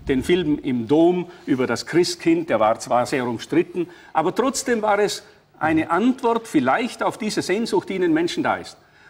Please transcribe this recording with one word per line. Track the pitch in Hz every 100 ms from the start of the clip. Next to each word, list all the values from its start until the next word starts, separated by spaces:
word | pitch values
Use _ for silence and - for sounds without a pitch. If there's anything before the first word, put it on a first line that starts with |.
| -
den | 131
Film | 123 180 156 147
im | 151 123 110
Dom | 151 170 180 170 - -
über | 131 123
das | 117 -
Christkind, | 160 175 - 165 165 156
der | 117
war | 107 113
zwar | - 123 117
sehr | 143 120
umstritten, | 113 - 147 175 190 165 - -
aber | - 160
trotzdem | 180 262 247 - 233
war | 208 202
es | 202 - - - _ -
eine | 156 160 160
Antwort | 170 240 254 233 233 226
vielleicht | 156 127 156 247 -
auf | 196 -
diese | 214 180
Sehnsucht, | - 196 226 196 -
die | 190
in |
den | 175
Menschen | 156 170 -
da | 131 95
ist. | 87 - _ _